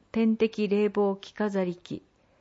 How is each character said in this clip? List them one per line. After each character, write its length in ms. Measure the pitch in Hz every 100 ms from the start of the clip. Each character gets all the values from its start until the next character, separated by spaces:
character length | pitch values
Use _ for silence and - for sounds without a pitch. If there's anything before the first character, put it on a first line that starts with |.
| _
点 240 | 233 226 220
滴 320 | 226 220 208
冷 220 | 202 208
房 260 | 202 202 196
着 160 | -
飾 320 | - 208 196
り 140 | 185 175
機。 260 | - - _ _ _ _